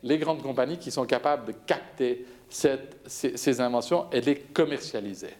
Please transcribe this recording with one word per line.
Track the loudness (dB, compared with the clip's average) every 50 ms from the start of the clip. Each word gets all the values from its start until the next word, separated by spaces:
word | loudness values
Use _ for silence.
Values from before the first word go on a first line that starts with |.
| 2
les | 2 2 2
grandes | 2 0 -2 -2 -2
compagnies | -4 0 0 0 0 0 -6
qui | -6 -6
sont | -2 -2 0
capables | 2 0 2 2 2 0 0 -2 -8
de | -10 -10 -2
capter | -2 -2 -2 -2 -12 -4 -2 0 0 0 -2 -6 -14 -16 -20 -20 -14
cette, | -8 2 2 2 2 2 -6 -12 -18 -18 -16 -14
ces, | -10 -2 -2 -2 -2
ces | 0 2 2 2 4
inventions | 2 2 2 2 2 2 2 2 2 2
et | 0 2
de | 4 4
les | 2
commercialiser. | 2 0 -6 2 2 2 2 2 -4 -6 -6 -6 -6 -4 -6 -8 -8 -12 -14 -14 -16